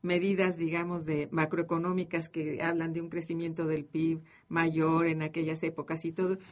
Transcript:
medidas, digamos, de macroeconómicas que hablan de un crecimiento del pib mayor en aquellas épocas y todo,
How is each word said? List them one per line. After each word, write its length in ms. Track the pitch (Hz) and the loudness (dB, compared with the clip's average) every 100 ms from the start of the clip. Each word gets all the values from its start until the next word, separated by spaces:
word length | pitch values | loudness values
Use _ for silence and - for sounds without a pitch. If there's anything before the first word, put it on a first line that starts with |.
medidas, 580 | 180 175 196 190 185 170 | 0 2 4 4 2 2
digamos, 480 | 165 170 175 175 156 | 0 0 -2 -2 0
de 220 | 151 147 | -2 0
macroeconómicas 960 | 165 156 170 170 170 175 180 170 165 160 | 2 2 2 0 0 0 0 0 -2 -4
que 340 | 160 151 135 | -4 -4 -2
hablan 300 | 165 170 165 | 0 0 0
de 80 | 165 | -4
un 80 | 170 | -4
crecimiento 580 | 175 165 165 170 160 160 | -6 -4 -4 -4 -2 0
del 180 | 156 | -2
pib 380 | 147 160 165 160 - - - | -2 0 0 0 -6 -20 -6
mayor 600 | 165 165 160 160 160 165 | 0 0 2 4 4 4
en 140 | 160 | 2
aquellas 420 | 156 165 156 160 | -2 -2 -2 -2
épocas 400 | 165 165 143 160 | -4 -4 -6 -4
y 80 | 165 | -4
todo, 260 | 165 185 190 - | -2 0 -2 -6